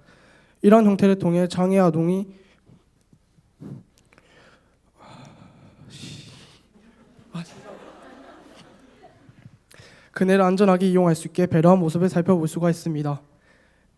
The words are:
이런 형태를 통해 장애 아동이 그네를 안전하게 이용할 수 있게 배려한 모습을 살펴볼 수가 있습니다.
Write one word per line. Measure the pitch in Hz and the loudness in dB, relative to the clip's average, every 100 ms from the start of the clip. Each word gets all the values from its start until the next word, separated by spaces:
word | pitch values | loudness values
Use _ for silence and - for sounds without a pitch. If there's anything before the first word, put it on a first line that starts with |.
| _ _ _ _ _ _ | _ _ _ _ _ _
이런 | 202 226 208 | 4 4 4
형태를 | 190 196 196 | 2 0 0
통해 | 180 175 180 | 0 -2 -2
장애 | 180 185 196 | -2 0 2
아동이 | 180 160 170 190 202 - _ _ _ _ _ _ _ _ _ _ _ _ - - - _ _ _ _ _ _ _ _ _ _ _ - - - - - _ - _ - - - - - - - _ _ _ _ _ _ _ _ 170 170 - - - - - - - - - - - - _ 262 _ - _ - - - _ _ - - - _ | 2 0 -2 -4 -8 -16 _ _ _ _ _ _ _ _ _ _ _ _ -20 -20 -20 _ _ _ _ _ _ _ _ _ _ _ -20 -20 -20 -20 -20 _ -20 _ -20 -20 -20 -20 -20 -20 -20 _ _ _ _ _ _ _ _ -18 -18 -20 -20 -20 -20 -20 -20 -20 -20 -20 -20 -20 -20 _ _ _ -20 _ -20 -20 -20 _ _ -20 -20 -20 _
그네를 | - 185 196 | -4 0 2
안전하게 | 185 185 202 185 190 | 2 2 2 2 2
이용할 | 180 175 160 | 2 2 0
수 | 165 | -4
있게 | - 180 | -4 -2
배려한 | 170 170 190 | 2 4 4
모습을 | 160 170 185 | 2 -2 -2
살펴볼 | 175 175 180 156 | 0 0 0 -2
수가 | 165 175 | -4 -4
있습니다. | 170 170 151 147 139 - _ _ _ _ _ _ | -4 -6 -6 -6 -8 -14 _ _ _ _ _ _